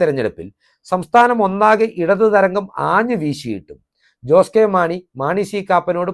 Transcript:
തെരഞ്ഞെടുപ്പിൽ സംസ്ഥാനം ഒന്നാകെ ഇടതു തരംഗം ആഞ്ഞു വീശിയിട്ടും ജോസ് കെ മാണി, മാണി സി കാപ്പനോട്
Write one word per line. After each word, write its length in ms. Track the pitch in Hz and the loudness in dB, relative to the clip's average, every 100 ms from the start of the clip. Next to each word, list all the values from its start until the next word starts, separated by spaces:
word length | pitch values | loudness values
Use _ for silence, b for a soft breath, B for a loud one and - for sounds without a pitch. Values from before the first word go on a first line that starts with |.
തെരഞ്ഞെടുപ്പിൽ 460 | 165 139 107 - 90 - _ _ - | 0 0 -4 -6 -16 -20 _ _ -6
സംസ്ഥാനം 480 | 185 160 240 240 240 190 | -6 2 4 4 2 0
ഒന്നാകെ 400 | 196 214 214 220 180 | 0 2 2 0 -2
ഇടതു 240 | 165 196 220 202 | 0 2 2 2
തരംഗം 320 | 190 190 190 - 147 | 2 -2 -8 -6 -2
ആഞ്ഞു 260 | 185 233 220 | 0 0 -2
വീശിയിട്ടും 560 | 151 135 120 101 - - _ _ _ _ 120 | -4 -6 -8 -10 -12 -20 _ _ _ _ 2
ജോസ് 260 | 170 180 220 | 2 4 2
കെ 80 | 214 185 | 2 2
മാണി, 200 | 165 180 - 123 | 0 -4 -10 -8
മാണി 220 | 139 185 196 | -4 -4 -4
സി 100 | 202 190 | -6 0
കാപ്പനോട് 420 | 180 175 175 180 | 0 0 -4 -4